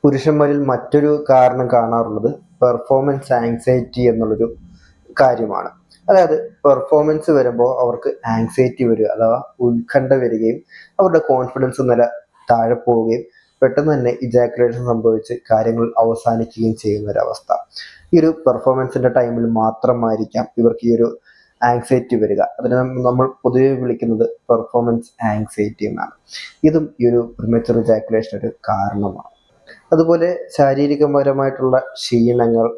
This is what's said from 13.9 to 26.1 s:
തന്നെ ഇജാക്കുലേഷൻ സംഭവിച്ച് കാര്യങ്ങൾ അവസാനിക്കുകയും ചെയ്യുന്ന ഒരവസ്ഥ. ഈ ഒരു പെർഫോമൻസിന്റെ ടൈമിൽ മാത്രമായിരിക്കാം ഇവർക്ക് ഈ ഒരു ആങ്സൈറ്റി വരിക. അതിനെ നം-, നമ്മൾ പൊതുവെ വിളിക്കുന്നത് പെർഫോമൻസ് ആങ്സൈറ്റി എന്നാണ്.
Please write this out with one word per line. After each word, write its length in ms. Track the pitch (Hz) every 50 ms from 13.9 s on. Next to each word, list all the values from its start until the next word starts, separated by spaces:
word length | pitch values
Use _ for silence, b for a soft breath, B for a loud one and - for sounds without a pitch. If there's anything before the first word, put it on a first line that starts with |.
തന്നെ 200 | 151 135 123 120 120 -
ഇജാക്കുലേഷൻ 640 | 131 120 113 123 120 117 - 120 123 117 117 123 123
സംഭവിച്ച് 480 | 120 117 110 107 113 110 110 - - 123 120 _ -
കാര്യങ്ങൾ 420 | 113 110 113 117 113 117 117 117 - 117
അവസാനിക്കുകയും 760 | 113 113 113 113 - 120 113 113 113 113 - 110 113 113 113
ചെയ്യുന്ന 340 | 113 - 107 101 104 104 101
ഒരവസ്ഥ. 400 | 98 - 98 - - - _ _ - - - B B B B B B B B B -
ഈ 60 | 170
ഒരു 220 | 156 160 160 160 -
പെർഫോമൻസിന്റെ 640 | 131 123 113 - 135 131 131 127 123 - 131 127 127
ടൈമിൽ 380 | 120 139 120 120 120 117 117
മാത്രമായിരിക്കാം 1000 | 113 113 110 110 110 113 - - 123 123 120 117 113 110 107 110 - _ 113 123 - _ -
ഇവർക്ക് 280 | 117 117 117 - 120
ഈ 80 | 117 117
ഒരു 140 | 113 117 113 113 - b b b b b b b b
ആങ്സൈറ്റി 560 | 120 123 120 120 120 - 131 127 123 - 123
വരിക. 240 | 110 107 107 104 98
അതിനെ 360 | 95 - - - - 120 123
നം-, 260 | 127 127 127 131 127
നമ്മൾ 240 | 123 123 123 127 131 131 - _
പൊതുവെ 300 | _ 123 120 127 131 135
വിളിക്കുന്നത് 540 | 135 127 127 120 120 - 123 117 113 107 117 113 - _ _ -
പെർഫോമൻസ് 600 | 120 113 113 - - 123 120 120 117 117 117 - _ _ 117
ആങ്സൈറ്റി 600 | 110 107 107 107 104 - - 104 104 110 _ 104
എന്നാണ്. 300 | 104 - - - -